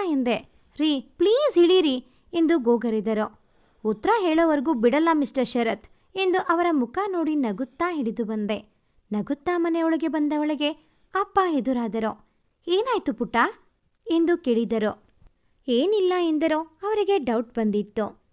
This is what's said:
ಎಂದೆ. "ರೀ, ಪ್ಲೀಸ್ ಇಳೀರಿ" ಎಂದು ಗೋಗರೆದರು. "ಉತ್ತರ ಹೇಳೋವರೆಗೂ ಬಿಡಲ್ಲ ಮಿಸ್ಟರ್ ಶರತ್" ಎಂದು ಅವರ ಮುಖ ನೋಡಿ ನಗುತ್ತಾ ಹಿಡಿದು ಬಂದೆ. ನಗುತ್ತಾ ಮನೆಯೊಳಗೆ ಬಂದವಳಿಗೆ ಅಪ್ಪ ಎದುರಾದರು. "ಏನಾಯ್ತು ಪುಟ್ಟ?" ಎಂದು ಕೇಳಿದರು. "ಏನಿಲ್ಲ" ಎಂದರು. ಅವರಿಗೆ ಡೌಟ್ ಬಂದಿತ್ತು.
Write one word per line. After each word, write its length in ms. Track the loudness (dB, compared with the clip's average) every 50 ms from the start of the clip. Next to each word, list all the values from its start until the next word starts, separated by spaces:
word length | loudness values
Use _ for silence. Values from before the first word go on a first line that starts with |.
| 0
ಎಂದೆ. 520 | 0 0 0 0 0 -2 -2 -4 _ _ _ _ _ _ -2
"ರೀ, 220 | 0 0 0 -2
ಪ್ಲೀಸ್ 580 | -4 -8 _ 0 2 2 2 2 2 2 4 4
ಇಳೀರಿ" 460 | 6 6 6 4 4 2 0 -2 -6 _ _ _ _ -6
ಎಂದು 260 | -2 0 2 2 2 2
ಗೋಗರೆದರು. 800 | 2 2 0 2 0 -2 -2 -2 -2 -2 -2 -2 -2 -4 -8 _ _ _ _ _ _ _ _ _ -4
"ಉತ್ತರ 260 | -4 -4 -2 0 0 2 2
ಹೇಳೋವರೆಗೂ 560 | 2 2 2 2 2 2 2 0 0 0 0
ಬಿಡಲ್ಲ 340 | 2 2 2 4 4 2 2
ಮಿಸ್ಟರ್ 340 | 2 2 0 -2 -2 -4 -4
ಶರತ್" 400 | -2 0 -2 -2 -2 -4 -6 -10 -20 _ _ _ _ -6
ಎಂದು 220 | -2 0 0 0 0
ಅವರ 280 | 0 0 0 2 2 2
ಮುಖ 280 | 2 0 -2 -2 -4 -4 -4
ನೋಡಿ 300 | -2 -2 -2 -2 -2 0
ನಗುತ್ತಾ 560 | 0 -2 -2 -2 -4 -8 -8 _ -6 -4 -4
ಹಿಡಿದು 320 | -2 -2 -4 -4 -4 -4 -6
ಬಂದೆ. 340 | -4 -4 -4 -4 -4 -6 -6 -8 _ _ _ _ _ _ _ _ -6
ನಗುತ್ತಾ 460 | -6 -6 -4 -4 -6 -4 -4 -2 -2 0
ಮನೆಯೊಳಗೆ 500 | 0 0 0 0 0 0 0 0 -2 -2
ಬಂದವಳಿಗೆ 800 | -2 -2 -2 0 0 -2 -2 -2 -2 -2 -2 -4 -4 -6 _ _ _ _ _ _ -4
ಅಪ್ಪ 240 | -4 -4 -2 0 0 2 2
ಎದುರಾದರು. 800 | 0 0 0 0 -2 -2 -2 -4 -4 -2 -4 -4 -6 -8 _ _ _ _ _ _ _ _ -4
"ಏನಾಯ್ತು 480 | -2 0 0 0 0 -2 -2 -2 -2 -4
ಪುಟ್ಟ?" 220 | -4 -4 -2 0 0 0 0 -2 -8 _ _ _ _ _ _ _ _ -6 -2
ಎಂದು 260 | 0 2 2 2 0
ಕೇಳಿದರು. 720 | 0 0 0 0 0 0 0 -2 0 -2 -2 -4 -6 _ _ _ _ _ -20 _ _ _ _ _ _ -4 0
"ಏನಿಲ್ಲ" 440 | 0 2 2 2 2 2 2 0 0 0
ಎಂದರು. 580 | 0 0 0 0 0 0 0 0 -4 -8 _ -8
ಅವರಿಗೆ 360 | -4 -2 -2 0 0 2 0 0
ಡೌಟ್ 360 | 0 -2 -2 -2 -4 -4 -4
ಬಂದಿತ್ತು. 680 | -2 -2 0 0 -2 -4 -4 -4 -6 -6 -6 -8 _ _ _